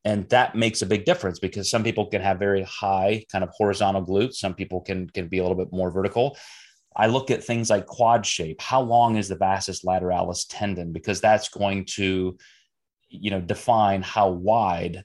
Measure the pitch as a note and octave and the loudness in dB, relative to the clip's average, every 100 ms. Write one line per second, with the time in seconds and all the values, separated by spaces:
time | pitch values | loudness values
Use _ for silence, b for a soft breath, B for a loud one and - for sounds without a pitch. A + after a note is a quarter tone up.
0 | G#2 G#2 F#2+ B2 B2 A2+ A2+ - F#2+ G#2 | -2 -2 2 2 4 2 0 0 0 0
1 | G2 - F#2+ E2+ F#2+ G#2 F#2+ A#2 A2 G#2 | 2 0 0 -4 -6 -4 -2 -2 0 -2
2 | G2+ G2+ G2 F#2 G2+ G2 F#2 - G2+ F#2+ | -2 0 0 0 2 0 -2 -4 -2 2
3 | F#2+ A2 - G2 F2+ - G#2 G2 G2+ G2 | 2 0 -2 -4 -4 0 0 2 2 2
4 | F2+ G2 B2+ - G2 F2 F#2 F2+ - F#2 | 0 0 0 -2 -6 -6 -8 -8 -6 -6
5 | F2 - E2+ F#2 F2+ F#2 F#2 F#2 F2+ F2+ | -6 -8 -4 -2 0 0 -2 -2 -2 0
6 | G2 A#2 C#3 B B B B B _ - | -2 0 -2 B B B B B _ 0
7 | A2 B2+ C3 A#2 - A#2 A2 G#2 - - | 2 2 0 -2 -2 -2 2 0 0 0
8 | A#2 A#2 G2+ - D#2+ D#2 - C3 B2 A#2+ | 4 4 2 -4 -6 -8 -2 0 2 4
9 | A#2 A2 F#2+ F2+ F#2+ G2 F#2+ F2+ F#2 F#2 | 4 2 -2 -2 0 0 -2 -6 -2 0
10 | F2+ F2+ F2 F2+ - - G2+ F2+ E2+ E2 | 0 -2 -2 -4 -8 -6 -4 -4 -6 -8
11 | G#2+ F#2 G#2+ G#2+ - - G2+ G2 F#2+ - | -4 0 4 2 0 -2 -2 -2 -6 -2
12 | F#2+ F#2 F#2 F2+ b b b _ _ _ | 0 0 -2 -6 b b b _ _ _
13 | _ - G2+ G2 F2 G#2 - A2+ G#2 G2 | _ -8 -4 -4 -4 -4 2 4 4 2
14 | F#2 A2 G2 F2+ F#2 A2+ G2 F2 F2 F2 | -2 2 2 2 2 2 2 0 -4 -8